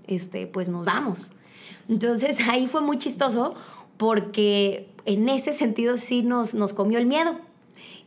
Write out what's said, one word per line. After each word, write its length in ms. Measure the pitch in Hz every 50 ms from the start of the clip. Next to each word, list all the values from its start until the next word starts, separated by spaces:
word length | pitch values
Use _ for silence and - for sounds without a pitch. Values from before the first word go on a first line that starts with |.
| -
Este, 400 | - 196 175 175 - - - -
pues, 220 | 180 - 190 180 180
nos 160 | 175 175 170
vamos"? 460 | 185 185 - 294 233 175 - - - - - - - - - - - - - - -
Entonces, 500 | 226 190 220 240 233 208 254 294 269 -
<laughs> 100 | 240 233
ahí 200 | 233 254 262 254
fue 120 | - 311 294
muy 160 | 294 294 -
chistoso 580 | - 294 - - 277 262 220 233 247 320 349 - - - - - - - -
porque 880 | - 214 220 226 208 - 208 202 214 208 208 202 202 202 196 196 - - - - - -
en 220 | 220 202 208 220 254
ese 240 | 269 262 262 302 294
sentido 440 | - 302 226 214 - 233 240 247
sí 260 | 240 240 - 247 247 233
nos, 320 | 240 247 240 233 220 233
nos 180 | 214 208 196 208
comió 280 | 208 196 208 226 233
el 60 | 240
miedo. 340 | 247 277 311 330 339 330 - - - - _ _ _ - - - - - - -